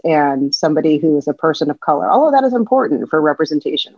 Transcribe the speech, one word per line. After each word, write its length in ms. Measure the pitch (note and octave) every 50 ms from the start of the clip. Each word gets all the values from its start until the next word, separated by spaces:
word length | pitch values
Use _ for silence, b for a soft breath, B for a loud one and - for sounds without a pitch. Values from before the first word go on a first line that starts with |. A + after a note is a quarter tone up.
| -
and 500 | E3 D#3+ D3+ D3 C#3+ C3+ C3+ C#3 C#3 -
somebody 440 | - - D#3 D#3 D#3 D3+ D#3 D3+ C#3+
who 180 | D#3 D#3+ D3+
is 100 | C#3+ -
a 80 | D3+ D3
person 340 | - - D#3+ D3 - D#3 D3
of 100 | C#3+ -
color. 280 | - - D3+ C#3+ B2+ -
All 200 | - B3 D4+ D#4
of 60 | C#4
that 100 | C4+ C4+
is 100 | C4 B3
important 560 | A#3+ A3 - B3+ C4+ - - D3 A#2+ - -
for 100 | - D#3
representation, 760 | D3+ D3+ C#3+ - D#3+ C#3+ D3+ D3 - C#3 - - - - -